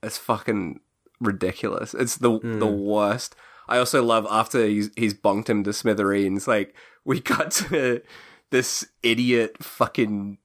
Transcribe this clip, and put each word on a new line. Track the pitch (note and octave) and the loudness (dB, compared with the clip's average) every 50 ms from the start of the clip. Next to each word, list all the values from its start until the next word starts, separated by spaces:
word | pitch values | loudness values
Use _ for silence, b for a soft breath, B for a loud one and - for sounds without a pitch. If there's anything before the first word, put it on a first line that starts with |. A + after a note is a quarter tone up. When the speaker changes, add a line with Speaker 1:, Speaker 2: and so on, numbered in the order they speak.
Speaker 1:
It's | - A2 - - | -10 -10 -10 -10
fucking | - - A#2 G#2+ - - A2 G#2 F#2 D#2+ - - _ _ _ _ _ _ _ _ | -2 -2 -2 -2 0 -4 -2 -2 -4 -6 -8 -12 _ _ _ _ _ _ _ _
ridiculous. | A#2+ G#2+ G2 F#2 - F#2 - - - G#2 - - - - - | -2 -2 0 0 -2 -4 -4 -2 -6 -4 -4 -4 -6 -8 -4
It's | - C3 A#2+ - | -4 -2 -2 -2
the, | - - A#2+ A2+ A2 | 0 2 2 2 2
Speaker 2:
Mm. | - A#2 A2+ G#2+ | -2 -4 -2 0
Speaker 1:
the | G#2 G#2+ | 0 0
worst. | G#2 G2+ G2 G2+ G#2+ G#2+ G#2 G2+ G#2+ B2 - - - B B B B B B B | 0 0 -2 0 0 2 2 2 0 -2 -4 -12 -14 B B B B B B B
I | A#2+ B2 | 0 0
also | B2 B2 - C#3 B2 | 2 2 2 2 4
love | A#2 A2+ A2+ G#2+ G2+ | 4 4 2 2 2
after | G#2 A2 A2+ - - C3 A2+ | 2 0 0 2 2 2 2
he's, | G#2+ G#2 G#2 G#2 G#2+ _ | 4 2 0 -2 -4 _
he's | - A2+ G#2+ G2+ | -2 0 0 -2
bonked | - _ G#2 G2 G2+ A2+ - | 2 _ 2 2 2 0 0
him | A2+ G#2 G2+ | 0 0 0
to | G2 G#2 | -2 -4
smithereens, | - - A#2 G#2 G2+ G#2 G2 G2+ G2+ G2 F#2+ F#2+ G2 - - | -2 0 0 2 2 2 2 2 2 2 2 0 -2 0 0
like, | A#2 G#2+ G2 - B B B B B B B | 0 0 0 -4 B B B B B B B
we | C3+ C3+ - | -2 -2 -2
cut | - - C4 - D#3+ - | 0 -2 -2 0 0 -2
to | - - G3+ - - D#3 C3+ B2+ A#2+ A#2+ - B B B B B B B B B | -2 -4 -2 0 -2 0 0 0 0 -2 -4 B B B B B B B B B
this | - B2+ B2 - - - - _ _ _ - | 0 0 0 0 -4 -6 -8 _ _ _ 0
idiot | A#2 A2+ A#2 B2 B2 B2 A#2 A2+ G#2+ - - - | 0 2 2 2 2 4 2 2 0 -4 -12 -16
fucking | - - - A#2+ - - - A#2+ G#2+ G#2 G2+ G2 G2+ G2+ - _ | -16 -2 -2 -2 0 2 0 0 0 0 -4 -4 -6 -10 -14 _